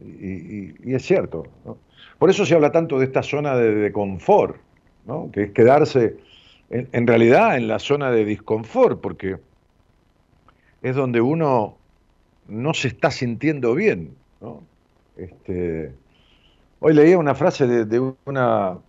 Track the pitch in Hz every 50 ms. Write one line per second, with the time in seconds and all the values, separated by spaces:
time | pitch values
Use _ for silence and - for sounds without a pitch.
0 | - 104 - - - 95 95 90 78 - 107 104 98 82 - - - 120 131 127
1 | 127 - 180 180 98 - - 82 71 - _ _ - - 117 - _ _ _ _
2 | - - _ - 143 170 190 185 202 139 165 165 147 143 - 165 170 - 139 131
3 | 135 131 131 143 131 - - 147 147 147 135 123 117 110 107 107 104 104 - 104
4 | 101 98 95 90 - - 202 196 120 - - - _ _ _ _ _ _ _ _
5 | _ - - - - - 110 101 104 101 - - 113 117 135 147 156 - - 135
6 | 117 101 - - _ _ _ _ _ _ _ _ _ - - 117 123 127 - 120
7 | 120 117 120 117 117 117 117 120 - - 180 131 117 110 110 104 - - 139 147
8 | 143 131 123 113 107 104 107 101 - - 110 110 113 113 - 240 262 202 127 -
9 | - 98 87 - - 95 95 85 _ _ _ _ _ _ _ _ _ _ _ _
10 | _ _ _ _ _ _ _ _ _ _ _ _ _ _ _ _ - 120 131 139
11 | 135 127 120 117 113 127 151 165 160 147 131 120 107 98 - _ _ _ _ _
12 | _ _ _ _ _ _ _ _ _ - 98 110 123 151 156 - - 127 - -
13 | - 156 131 - 135 120 117 110 - 151 156 143 123 117 117 156 214 214 135 90
14 | 82 76 - _ _ _ _ _ - 107 80 73 - _ _ _ _ _ _ _
15 | _ _ _ - 90 92 - _ _ - 92 90 87 85 82 80 80 69 65 -
16 | _ _ _ _ _ _ _ _ _ _ _ _ _ _ _ - - 151 160 147
17 | 147 160 185 180 160 143 135 135 147 185 - - 143 123 120 120 113 107 110 120
18 | 131 131 131 _ - - 135 135 127 120 113 107 101 92 90 90 -